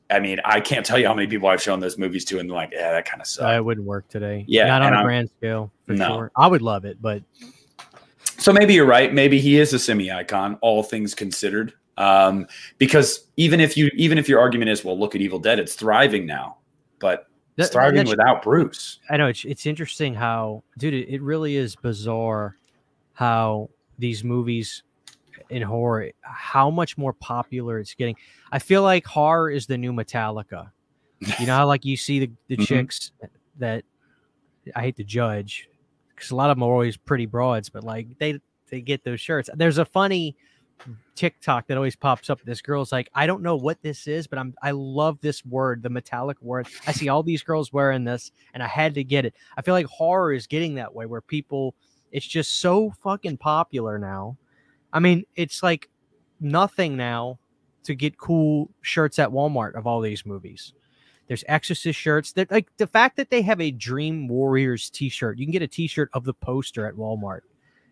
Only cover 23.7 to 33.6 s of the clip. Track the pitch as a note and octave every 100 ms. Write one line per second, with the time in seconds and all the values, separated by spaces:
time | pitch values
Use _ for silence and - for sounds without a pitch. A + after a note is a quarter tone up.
23.7 | _ _ - B2 A2 A#2+ B2 A#2+ A#2 A2
24.7 | - - _ - - _ - - B2+ G#2
25.7 | A#2 A#2+ A2 G2+ - - - - C3+ C#3
26.7 | E3 E3 - C#3 A#2+ - A#2+ A#2+ B2+ A#2+
27.7 | A2+ G#2 - B2 A2+ _ _ _ C3+ -
28.7 | F#3+ G3 F#3 - - D3+ E3 D#3+ C#3+ A#2+
29.7 | B2+ B2 B2 A2 A#2+ A2 A2 G#2 F2+ F2
30.7 | _ _ _ _ _ F#2+ G#2 A#2+ C3 C#3+
31.7 | C#3+ C3+ C3+ - C#3+ C3 A#2 - A#2+ G#2
32.7 | C3+ C3 - - _ A2 _ _ D3